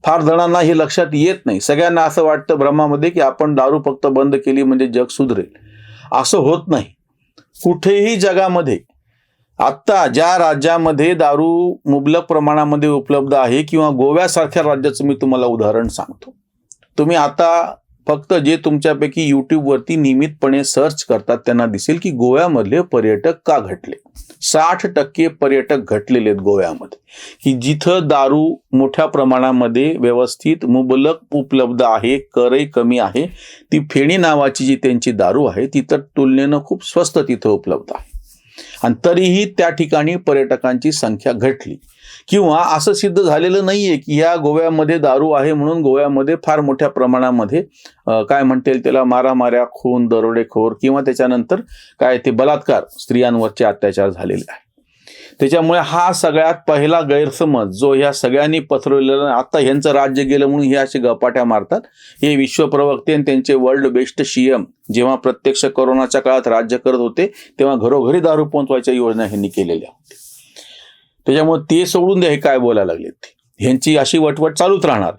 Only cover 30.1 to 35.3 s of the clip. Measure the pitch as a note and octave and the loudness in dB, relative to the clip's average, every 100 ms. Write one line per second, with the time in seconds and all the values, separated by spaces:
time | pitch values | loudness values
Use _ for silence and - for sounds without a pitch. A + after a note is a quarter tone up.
30.1 | A#2+ B2 - D#3 D#3+ B2+ B2+ B2+ C3 D3+ | 0 -2 -2 -4 -2 0 0 2 0 0
31.1 | E3 _ D3 B2+ C3+ B2 B2 A#2+ A2 A#2+ | -2 _ -6 -2 0 0 0 0 2 0
32.1 | C3+ C3+ - B2 C3+ D3 B2 A#2 B2 G2 | -2 -2 0 2 0 0 -2 0 0 0
33.1 | A2+ E3+ - - - _ D#3 D3 D#3+ C#3+ | -2 -4 -10 -20 -20 _ -4 0 0 2
34.1 | F#3+ E3+ D3 C#3 C3+ C3 C3 B2+ A#2+ B2+ | 2 2 2 0 -2 -2 0 0 0 -2
35.1 | G#2+ F2+ | 0 0